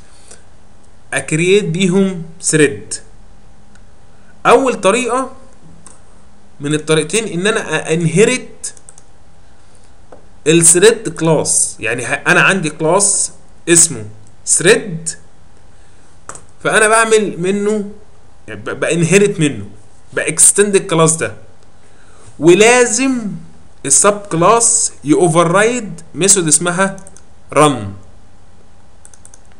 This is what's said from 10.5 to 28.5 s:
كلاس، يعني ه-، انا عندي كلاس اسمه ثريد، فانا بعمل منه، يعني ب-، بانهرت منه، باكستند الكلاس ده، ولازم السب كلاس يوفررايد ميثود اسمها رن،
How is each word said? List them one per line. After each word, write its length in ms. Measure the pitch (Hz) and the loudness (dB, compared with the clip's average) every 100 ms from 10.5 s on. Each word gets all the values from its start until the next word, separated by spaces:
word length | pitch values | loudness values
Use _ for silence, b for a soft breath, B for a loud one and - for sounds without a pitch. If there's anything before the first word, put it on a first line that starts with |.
| 165 165 175 202 - - | 4 6 6 6 4 0
كلاس، 680 | 160 160 147 - - - - | 0 2 4 2 0 -2 -4
يعني 260 | 107 123 120 | -4 -4 -2
ه-، 80 | |
انا 280 | 143 151 175 | -2 2 4
عندي 280 | 147 190 156 | 6 4 0
كلاس 640 | - 160 185 190 - - - - - - | -2 2 4 4 0 -2 -8 -16 -8 2
اسمه 360 | 170 - 123 107 - - - - | 4 4 0 -10 -14 -16 -10 -2
ثريد، 640 | - 156 262 233 165 - - - - - - - b b b b b - - - - | 2 4 4 2 -8 -8 -10 -14 -18 -18 -18 -18 b b b b b -16 -16 -16 -6
فانا 240 | 151 190 214 | 0 4 6
بعمل 540 | 220 226 220 190 156 | 4 6 4 2 -2
منه، 500 | 180 202 208 214 202 - - - - - - | -2 0 0 0 -2 -10 -16 -18 -18 -16 -14
يعني 140 | 104 | -10
ب-، 180 | 120 110 | -8 -2
بانهرت 600 | 117 165 160 196 202 - | 0 2 4 6 4 4
منه، 260 | 147 113 98 - - - - | 0 0 -8 -14 -16 -16 -10
باكستند 600 | 135 104 160 - - 208 190 | -4 -2 2 2 4 4 2
الكلاس 400 | 170 165 160 165 | 2 4 4 2
ده، 180 | 107 - - - - - b b b b b b | -2 -6 -14 -16 -16 -16 b b b b b b
ولازم 840 | 156 185 220 247 240 214 269 254 208 165 - - - - - | 6 8 8 6 4 2 0 0 -4 -8 -12 -16 -18 -10 0
السب 340 | - 202 202 | 2 4 2
كلاس 720 | - 165 175 233 233 - - - | 0 2 4 6 4 0 -2 -2
يوفررايد 1000 | 139 156 175 160 165 185 220 247 196 160 - 131 | 2 4 4 4 4 4 4 2 -4 -10 -12 -2
ميثود 320 | 190 190 165 | 2 4 4
اسمها 500 | 147 175 175 196 196 - - - - - | 2 2 0 0 -2 -12 -18 -18 -18 -2
رن، 400 | 139 151 127 101 98 - - - - - | 4 4 4 -4 -10 -14 -18 -18 -16 -16